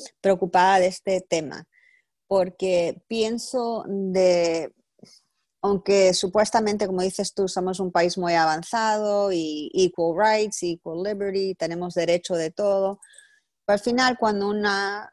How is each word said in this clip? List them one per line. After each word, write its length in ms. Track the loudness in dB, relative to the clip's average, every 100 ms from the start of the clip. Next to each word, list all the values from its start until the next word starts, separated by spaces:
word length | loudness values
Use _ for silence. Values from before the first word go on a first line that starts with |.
| -20 _
preocupada 560 | 0 0 2 4 6 6
de 80 | 2
este 340 | 0 -2 -2
tema, 460 | -2 -4 -4 -12 -18 _ _ _ _ _ -2
porque 760 | 0 0 -2 -2 0 0 -6 -6
pienso 760 | -2 -2 -4 -6 -6 -4 -6 -6
de, 840 | -4 -2 2 4 4 2 -2 -6 _ _ _ -20 -20 _ _ _ _
aunque 520 | -2 0 2 4 6
supuestamente, 720 | 4 0 2 2 2 0 -2 -2
como 160 | -2
dices 300 | -2 -2 -6
tú, 160 | -2 -4
somos 320 | -2 -4 -4
un 120 | -2
país 260 | 2 0 0
muy 160 | 0
avanzado 960 | 2 2 0 -4 -2 0 0 0 0 0
y 380 | -2 -4 -6 -4
equal 420 | 0 0 2 -2 2
rights, 460 | 2 2 0 -4
equal 400 | -6 -6 -8 -8
liberty, 520 | -6 -4 -4 -4 -4
tenemos 400 | -4 -6 -6 -4
derecho 400 | -2 0 0 0
de 160 | -4 -4
todo, 500 | -2 0 2 0 -4 -16 -20 _ _ _ _
pero 100 | -2 0
al 40 |
final 380 | 0 2 2 2
cuando 300 | 0 0 -2
una 640 | 0 0 0 -2 -6 -10